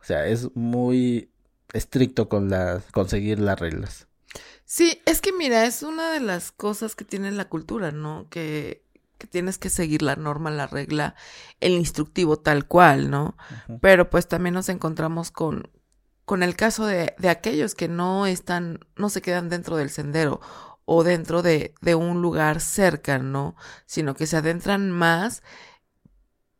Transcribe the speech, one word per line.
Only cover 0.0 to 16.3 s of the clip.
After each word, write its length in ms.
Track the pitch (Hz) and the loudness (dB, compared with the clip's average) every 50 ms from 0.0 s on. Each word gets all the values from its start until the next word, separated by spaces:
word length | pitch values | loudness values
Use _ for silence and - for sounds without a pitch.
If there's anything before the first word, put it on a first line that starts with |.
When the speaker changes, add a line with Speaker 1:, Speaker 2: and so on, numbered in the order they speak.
Speaker 1:
O 40 | - | -6
sea, 220 | - 87 76 73 | -4 -2 0 0
es 280 | 92 113 120 123 - - | 0 0 -2 -4 -6 -6
muy 760 | 120 117 117 120 123 123 123 127 127 123 123 120 113 - - _ _ _ _ _ _ _ - - | -4 -2 -2 0 0 2 2 2 2 2 2 0 -2 -4 -8 _ _ _ _ _ _ _ -8 -6
estricto 560 | 110 - - - 135 127 - - - 110 - | -6 -4 0 2 2 2 2 2 0 0 2
con 200 | 110 101 98 98 | 0 0 0 0
la, 320 | 95 92 90 90 90 92 - - - | 0 0 0 -2 -2 -4 -6 -4 -2
con 160 | 107 95 95 | 0 0 0
seguir 300 | 113 104 101 107 107 104 | 0 -2 0 0 0 2
las 200 | 104 101 95 - | 2 0 0 0
reglas. 480 | 85 82 80 - 101 101 - - - _ _ _ _ - - - - - - - _ | -2 -4 -4 -6 -8 -10 -12 -14 -20 _ _ _ _ -20 -20 -20 -20 -20 -20 -20 _
Speaker 2:
Sí, 360 | - - - 339 339 320 - - | -4 0 2 2 2 2 0 0
es 160 | - 320 - | 0 0 2
que 120 | - 381 370 | 0 -2 -2
mira, 320 | 359 320 262 233 220 226 | 0 0 2 2 4 2
es 180 | 240 226 - 285 | 2 0 -4 -8
una 280 | 302 320 320 330 330 | -8 -6 -4 -4 -4
de 80 | 320 302 | -2 -2
las 320 | 254 208 180 175 - - | -2 -4 -4 -6 -8 -10
cosas 440 | - - - 208 214 - 226 220 - | -10 -6 -6 -6 -4 -4 -8 -8 -10
que 100 | - 208 | -10 -12
tiene 260 | - - 196 196 196 | -8 -8 -6 -6 -6
la 140 | 202 202 185 - | -6 -6 -8 -6
cultura, 420 | - 160 160 160 208 233 190 156 | -8 -10 -8 -8 -6 -6 -6 -6
¿no? 360 | 151 151 151 151 147 156 - - | -6 -6 -8 -8 -10 -12 -12 -12
Que, 560 | - 170 160 151 151 151 147 - - - _ _ _ _ _ _ _ | -10 -10 -8 -6 -6 -6 -8 -8 -12 -14 _ _ _ _ _ _ _
que 100 | - - | -20 -12
tienes 300 | - - 175 175 185 185 | -6 -4 -4 -4 -4 -4
que 120 | - - 190 | -6 -4 -4
seguir 320 | - - 170 156 151 151 | -2 0 0 0 0 0
la 140 | 156 135 139 | 0 0 -2
norma, 340 | - 156 151 147 147 165 156 | -2 -4 -6 -6 -4 -4 -4
la 160 | 151 147 139 | -4 -6 -6
regla, 480 | - - 143 143 - 151 151 147 - - - - - - - - - - - | -6 -6 -8 -6 -4 -2 -2 -2 -4 -6 -12 -20 -20 -20 -20 -20 -18 -8 -2
el 140 | - 180 180 | 0 2 2
instructivo 640 | 175 165 147 - - 151 - - - 180 151 156 151 | 2 0 -2 -2 -4 -6 -4 -2 0 2 2 2 2
tal 280 | - 156 147 143 139 | 2 2 2 2 2
cual, 420 | - - 175 180 160 139 139 139 139 | 4 6 8 8 8 8 6 2 0
¿no? 260 | 139 143 151 - - - - - | 0 -2 -2 -4 -6 -10 -16 -18
Speaker 1:
Ujú. 320 | 127 117 - - 113 120 | -16 -16 -14 -14 -4 4
Speaker 2:
Pero, 280 | - 196 190 175 175 175 | 6 8 8 8 6 4
pues, 180 | - 170 175 | 2 0 2
también 260 | - 170 170 180 180 175 | 0 -2 -2 -2 -2 -2
nos 140 | 185 185 - | -2 -4 -4
encontramos 640 | 180 175 - 160 160 156 160 160 165 165 170 - | -4 -4 -4 -6 -4 -2 -4 -4 -4 -6 -8 -8
con, 380 | - - 165 156 151 - - - _ _ _ _ _ _ _ _ _ _ _ | -6 -4 -4 -4 -4 -6 -10 -12 _ _ _ _ _ _ _ _ _ _ _
con 180 | - | -2